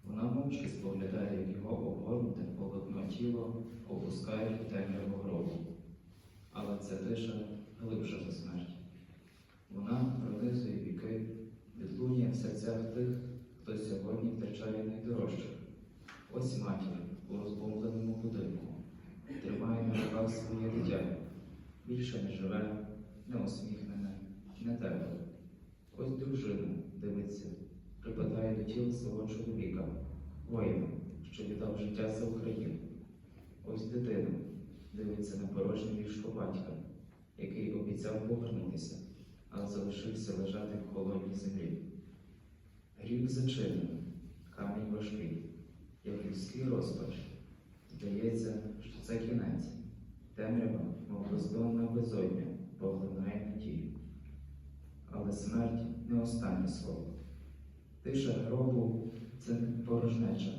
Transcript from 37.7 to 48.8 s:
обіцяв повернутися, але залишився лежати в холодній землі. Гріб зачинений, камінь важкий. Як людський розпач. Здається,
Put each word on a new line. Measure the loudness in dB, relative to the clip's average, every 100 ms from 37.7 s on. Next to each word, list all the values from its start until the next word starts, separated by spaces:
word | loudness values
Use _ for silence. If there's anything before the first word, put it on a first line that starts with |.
обіцяв | 0 0 0 0 0 2
повернутися, | 2 2 0 0 -2 -4 -6 -10 -14 -16 -18 -8
але | -4 -2
залишився | 0 0 -2 -2 -2 0
лежати | 0 2 0 -2 -4
в | -2
холодній | 0 2 2 0 0
землі. | 0 0 0 -2 -4 -8 -12 -16 -18 -18 -20 -20 -20 -20 -20 -10
Гріб | 0 4 4
зачинений, | 4 4 4 2 2 0 -2 -4 -8 -10 -14 -14 -6
камінь | -4 -2 0
важкий. | 0 0 -2 -2 -2 -4 -10 -14 -16 -18 -10
Як | -4 -2 -2
людський | -2 -2 0
розпач. | 4 4 4 0 -2 -4 -6 -10 -12 -16 -18 -20 -14
Здається, | -6 -2 4 4 4 2 0 -2 -6